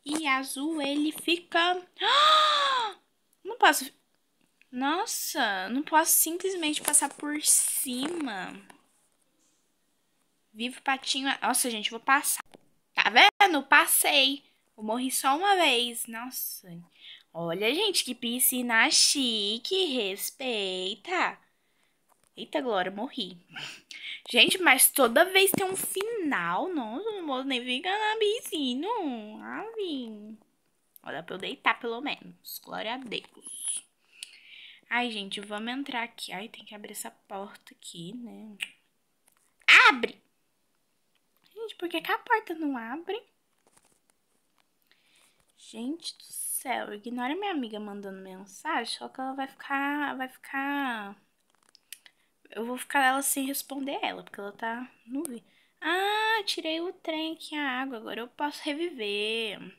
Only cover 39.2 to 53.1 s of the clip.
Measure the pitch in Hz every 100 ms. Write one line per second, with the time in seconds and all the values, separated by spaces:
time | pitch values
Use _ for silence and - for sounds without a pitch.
39.2 | _ _ _ _ - 302 494 262 233 -
40.2 | _ _ _ _ _ _ _ _ _ _
41.2 | _ _ _ 403 440 - 349 339 - 440
42.2 | - 453 440 330 302 262 226 277 339 415
43.2 | - _ _ _ _ _ _ _ _ _
44.2 | _ _ _ _ _ _ _ _ _ _
45.2 | _ _ _ _ - 226 240 339 - -
46.2 | - - - - 277 226 214 208 233 247
47.2 | 247 330 403 330 233 208 208 202 196 190
48.2 | 190 185 196 - 302 311 226 - 240 -
49.2 | 262 269 269 - - 277 277 294 285 254
50.2 | 254 - - 269 277 285 277 226 202 208
51.2 | _ _ _ _ _ _ _ - - _
52.2 | _ _ _ - 233 254 - 285 262